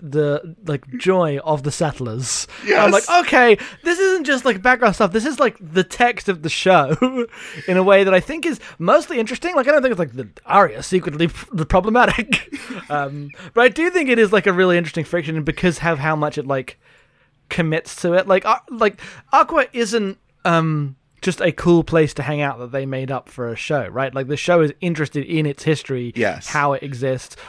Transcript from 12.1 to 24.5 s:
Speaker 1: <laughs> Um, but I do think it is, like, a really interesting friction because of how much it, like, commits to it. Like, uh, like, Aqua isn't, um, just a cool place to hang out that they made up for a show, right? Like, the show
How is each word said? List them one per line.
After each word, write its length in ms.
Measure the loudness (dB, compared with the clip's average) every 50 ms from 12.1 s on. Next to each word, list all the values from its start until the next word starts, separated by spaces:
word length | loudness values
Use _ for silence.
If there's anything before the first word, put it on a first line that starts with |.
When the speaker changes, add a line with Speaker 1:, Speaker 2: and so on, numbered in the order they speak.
| 2 -2 -2 -2 -2 -4 -4 -6 -14 -14 -12
Speaker 1:
<laughs> 0 | -14 -14 -14 -8 -6
Um, 400 | -6 -6 -6 -6 -8 -12 -14 -14 -16 -18 -20 -2 2
but 80 | 4
I 60 | 4 4
do 200 | 4 2 0 0
think 180 | 0 0 0 2
it 100 | 2 2
is, 140 | 4 4
like, 140 | 2 2 2
a 60 | 2
really 240 | 2 2 4 4 2
interesting 280 | 2 0 -2 -6 -8 -6
friction 380 | -4 -4 -4 -4 -4 -6 -4 -4
because 340 | -4 -4 0 0 0 0 0 -2
of 140 | -2 -2 0
how 180 | -2 -2 -2
much 220 | -2 -2 -4 -4 -4
it, 80 | -4
like, 320 | -4 -4 -4 -6 -8 -14 _ _ _ _ _ _ _ _ _ _ _ _ _ _ -8
commits 460 | -4 -2 -2 0 -2 -2 -4 -8 -8 -4
to 120 | -2 0 2
it. 120 | 2 2
Like, 180 | 2 2 2 2
uh, 140 | 0 -2 -2 -4 -8
like, 300 | -4 -2 -2 -2 -2 -4 -12 -20 -20 -20 -4 _
Aqua 340 | 2 2 2 2 2 0 0 0
isn't, 460 | -2 -4 -2 0 0 -2 -2 -4 -6 -10 _ _ _ _ 0
um, 520 | 0 2 2 2 0 -2 -2 -4 -6 -8 -12 _ _ _ _
just 180 | -6 -6 -4 -2
a 100 | -2 -2
cool 300 | -2 0 2 4 4 4
place 300 | 4 2 2 2 2 2 -2
to 80 | -4
hang 200 | -6 -4 -4 -2
out 160 | -2 -4 -4 -8
that 140 | -10 -8
they 120 | -6 -6 -6
made 260 | -4 -6 -6 -6 -6
up 180 | -6 -8 -10 -12
for 180 | -10 -8 -8 -8
a 80 | -8
show, 300 | -8 -4 -2 -2 -2 -2 -4
right? 260 | -4 -4 -4 -4 -4
Like, 120 | -6 -4 -4
the 80 | -6
show 240 | -2 0 2